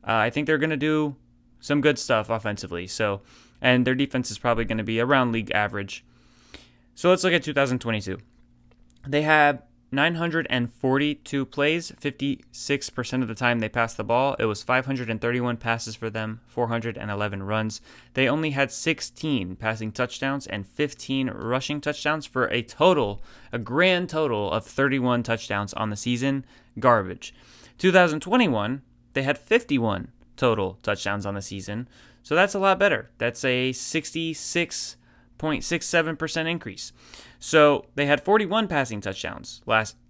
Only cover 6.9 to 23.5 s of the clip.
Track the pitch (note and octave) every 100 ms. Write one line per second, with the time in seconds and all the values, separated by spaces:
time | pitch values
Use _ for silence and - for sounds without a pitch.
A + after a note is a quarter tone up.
6.9 | - E3+ F3+ F#3 E3+ D3 C#3+ C#3 B2 A#2
7.9 | A2 F#2+ F#2 - _ _ _ _ _ -
8.9 | - C#3 D3 D3+ D#3 D3 C3 - _ _
9.9 | C#3 D#3 E3 E3+ E3 - B2+ A#2+ - C3
10.9 | C3+ D3 C#3+ - C#3 C3 - D3 E3 D#3+
11.9 | - C#3+ - C#3 C3+ - - - C#3+ -
12.9 | - B2 B2+ A#2 A2+ B2 A#2+ G#2+ B2 A#2
13.9 | - G#2+ A#2+ C3+ - A2 G#2 - B2+ C3
14.9 | C3+ A#2 A2 A#2 B2 B2 A#2 A#2 A#2 A2+
15.9 | G#2+ A2+ A2 A2 A2 _ - A#2 A#2 A#2
16.9 | A2 G#2 G2+ G#2 G2 G2 G#2+ A2 - -
17.9 | - - - C3 D3 D#3 C#3 C#3 - -
18.9 | D#3+ - - D#3+ C3+ F2+ F#2 A2 A2 A2
19.9 | G#2+ B2 - C3+ C#3 - G#2 G2 - D3
20.9 | - - C3+ C3 - A2 B2+ - D3+ D3
21.9 | D3 D3+ D#3 C#3+ B2+ B2 A#2+ A2+ - F3
22.9 | D#3+ G#2 G2+ - - -